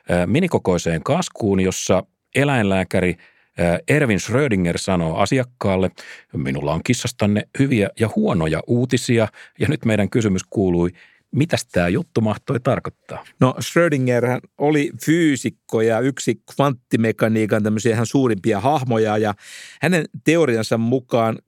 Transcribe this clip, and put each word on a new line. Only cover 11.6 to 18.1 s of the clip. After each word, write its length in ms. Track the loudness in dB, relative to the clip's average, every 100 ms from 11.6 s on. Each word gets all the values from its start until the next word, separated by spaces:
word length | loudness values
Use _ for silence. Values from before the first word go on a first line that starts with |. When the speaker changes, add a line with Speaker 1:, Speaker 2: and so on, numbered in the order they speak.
| -2
Speaker 1:
tää 160 | -2 0
juttu 320 | 0 -2 -2
mahtoi 400 | 0 -2 -4 -4
tarkoittaa? 640 | -2 -2 -4 -14 -16 -16 -16 0
Speaker 2:
No 140 | 0 2
Schrödingerhän 800 | -2 2 2 2 2 2 0 -2 -6 -4
oli 320 | 0 2 0 -4
fyysikko 760 | 0 2 2 0 -2 -8 -4 0
ja 200 | 2 2
yksi 420 | 0 -2 -4 -4 -4
kvanttimekaniikan 1080 | 0 0 -2 _ 0 0 0 0 0 0 0
tämmöisiä 300 | 0 0 0
ihan 120 | 0
suurimpia 540 | 0